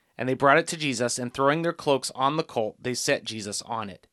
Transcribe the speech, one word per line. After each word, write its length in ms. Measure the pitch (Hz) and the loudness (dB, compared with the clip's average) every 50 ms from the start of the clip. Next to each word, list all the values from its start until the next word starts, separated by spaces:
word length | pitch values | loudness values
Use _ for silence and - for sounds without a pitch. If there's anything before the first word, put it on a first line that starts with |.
| _ _ _ | _ _ _
And 120 | - 127 127 | -6 -2 -2
they 60 | 131 | 0
brought 240 | - 135 139 143 165 | 4 6 6 6 6
it 80 | 165 - | 4 0
to 80 | 175 | -2
Jesus, 420 | 160 151 143 127 107 123 117 - - | -4 -2 -2 0 0 0 -2 -2 -2
and 140 | 123 120 | -6 -6
throwing 300 | - 135 135 139 147 165 | -2 0 2 2 2 2
their 100 | 165 170 | 0 -2
cloaks 400 | 165 - - 151 139 127 - - - | -4 -2 2 2 2 2 2 -4 -4
on 220 | - 131 139 151 | 0 0 0 0
the 60 | 160 | 0
colt, 340 | 156 - - 120 110 107 - - | -4 -4 -2 -2 -2 -4 -4 -6
they 140 | - 127 | -6 -6
set 320 | 123 - - 147 139 - - | -4 -2 0 0 0 0 -2
Jesus 380 | - 110 110 101 104 98 - | -6 -10 -8 -8 -8 -8 -8
on 260 | - - 117 113 107 98 | -8 -6 -6 -6 -6 -8
it. 180 | 78 - _ - | -12 -16 _ -20